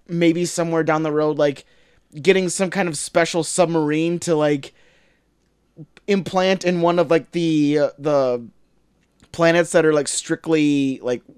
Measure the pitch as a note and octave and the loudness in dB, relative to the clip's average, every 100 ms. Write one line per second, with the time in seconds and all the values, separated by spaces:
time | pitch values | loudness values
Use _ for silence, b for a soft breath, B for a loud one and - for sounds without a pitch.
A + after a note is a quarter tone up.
0 | - E3+ E3+ E3 F3 - E3 E3 D#3 D#3 | -8 -2 0 0 -2 -4 -2 -2 0 -2
1 | D#3 D3+ D3+ D3 D3 C#3 - _ _ _ | -2 -2 -2 0 -2 -2 -12 _ _ _
2 | _ D3+ D3 F#3+ F3+ - F#3+ F#3+ F3 D3 | _ -6 0 0 0 -4 -4 -4 -4 -6
3 | - E3+ E3 F3 D#3 - E3+ E3 D3 D#3 | -4 -2 0 -2 -4 0 0 0 0 0
4 | E3 E3+ F3 D#3 D3+ C#3+ - _ _ _ | -2 -2 -2 0 0 0 -6 _ _ _
5 | _ _ _ _ _ _ _ - D3+ - | _ _ _ _ _ _ _ -20 -20 -10
6 | - G3 D#3 F#3+ F#3 F#3+ F3 F3 E3+ F3 | -2 -2 0 0 2 2 0 2 2 2
7 | E3+ E3 - E3+ E3 D#3 C#3+ D3 C#3+ - | 2 0 0 -2 0 2 2 2 0 -2
8 | D3 C#3+ C3 A#2+ A2+ _ _ _ _ _ | -2 0 2 -2 -6 _ _ _ _ _
9 | _ _ _ - E3 E3+ E3 E3+ D#3 D3+ | _ _ _ 0 2 4 2 4 4 2
10 | C3+ - - D#3+ D#3+ D#3+ D3 C#3+ C3+ C3 | 0 -6 -6 -6 0 2 2 2 0 -4
11 | G#2+ E3 - | -6 -6 -8